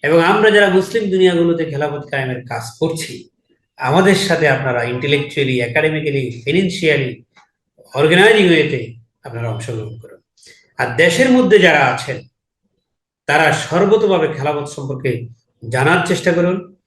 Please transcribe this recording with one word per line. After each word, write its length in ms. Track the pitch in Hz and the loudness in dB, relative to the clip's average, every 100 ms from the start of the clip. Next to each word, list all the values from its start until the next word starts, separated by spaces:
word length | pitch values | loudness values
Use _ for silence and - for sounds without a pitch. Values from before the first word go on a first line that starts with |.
এবং 200 | 147 170 | 2 4
আমরা 280 | 165 214 214 | 4 4 4
যারা 180 | 208 202 | 4 4
মুসলিম 420 | 185 180 226 208 | 2 0 -4 -2
দুনিয়াগুলোতে 540 | 185 185 170 170 165 | 2 2 2 0 0
খেলাফত 440 | 156 139 147 143 143 | -4 -4 -6 -6 -8
কায়েমের 340 | 139 131 123 - | -6 -6 -8 -8
কাজ 140 | 113 113 - | -10 -10 -6
করছি, 480 | 160 165 - - - _ _ _ _ _ | -6 -6 -10 -14 -18 _ _ _ _ _
আমাদের 380 | 127 156 190 | 0 2 4
সাথে 340 | 190 - 165 151 | 2 0 0 2
আপনারা 360 | 135 135 120 | 0 -2 -4
ইন্টেলেকচুয়ালি, 760 | 117 123 143 147 147 - 131 127 | -4 -6 -2 -2 -2 -4 -2 -2
একাডেমিক্যালি, 840 | 117 120 156 156 147 139 123 117 | -2 -2 -2 -2 -4 -4 -6 -8
ফিনান্সিয়ালি, 800 | 135 160 190 - 165 143 131 117 _ _ _ _ _ _ _ | -4 -2 -2 -2 -2 0 -2 -8 _ _ _ _ _ _ _
অর্গানাইজিং 540 | 135 156 175 208 214 185 | -2 2 4 4 4 4
ওয়েতে 460 | 160 143 131 113 120 _ _ | 2 0 -4 -8 -16 _ _
আপনারা 280 | - 117 117 | -14 -8 -8
অংশগ্রহণ 480 | 113 113 117 110 117 | -8 -10 -10 -12 -14
করুন। 220 | - - _ _ _ - _ - | -20 -20 _ _ _ -20 _ -8
আর 180 | 127 117 | -6 2
দেশের 340 | 170 170 262 | 2 4 4
মধ্যে 280 | 254 196 208 | 4 6 6
যারা 280 | 175 151 131 | 6 4 2
আছেন, 360 | 123 - 123 - _ _ _ _ _ _ _ _ _ - | -2 -8 -10 -12 _ _ _ _ _ _ _ _ _ -2
তারা 260 | 147 156 | 2 2
সর্বতোভাবে 760 | - - 165 196 214 208 185 156 | 0 -2 0 2 2 2 0 0
খেলাফত 340 | 131 143 147 143 | -4 -4 -4 -6
সম্পর্কে 600 | - 139 131 131 117 117 - _ _ 113 | -10 -10 -6 -6 -6 -8 -18 _ _ -6
জানার 380 | 123 139 175 170 | 0 2 2 0
চেষ্টা 260 | 180 - | -2 0
করুন। 440 | 165 175 190 - _ | 0 0 -2 -8 _